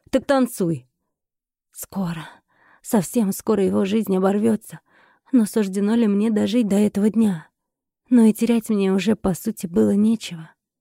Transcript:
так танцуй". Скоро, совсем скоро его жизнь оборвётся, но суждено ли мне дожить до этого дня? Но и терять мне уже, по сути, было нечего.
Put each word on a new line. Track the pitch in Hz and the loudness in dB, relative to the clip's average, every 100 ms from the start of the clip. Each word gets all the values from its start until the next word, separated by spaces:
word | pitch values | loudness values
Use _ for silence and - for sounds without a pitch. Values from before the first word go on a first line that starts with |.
| _ | _
так | 262 - | -2 0
танцуй". | 269 247 - 170 147 - _ _ _ _ _ _ _ _ | 0 0 -2 -4 -4 -10 _ _ _ _ _ _ _ _
Скоро, | - - 196 175 160 151 - _ _ _ _ | -20 -12 -8 -6 -8 -14 -20 _ _ _ _
совсем | - 220 214 247 196 | -2 -2 0 -2 -2
скоро | - - 208 | -2 -2 0
его | 185 208 190 | 0 0 0
жизнь | 220 196 185 | -2 -2 0
оборвётся, | 190 208 226 214 - 160 _ _ _ _ _ | 0 0 0 -2 -6 -20 _ _ _ _ _
но | 254 208 | 0 0
суждено | 226 196 190 202 | 0 -2 -2 0
ли | 233 220 | 2 2
мне | 202 220 | 2 0
дожить | 208 208 240 208 | 0 0 0 0
до | 196 | 2
этого | 208 196 214 | 0 0 0
дня? | 214 214 165 - _ _ _ _ _ - | 2 0 -2 -10 _ _ _ _ _ 2
Но | 247 | 4
и | 220 | 6
терять | 208 233 233 - | 4 0 0 0
мне | 208 190 | 0 2
уже, | 190 180 214 | 2 0 0
по | 190 165 | -2 -4
сути, | 226 - 175 | -6 -8 -4
было | 180 214 | 0 2
нечего. | 202 214 226 - 165 160 _ _ _ | 2 2 0 -6 -16 -18 _ _ _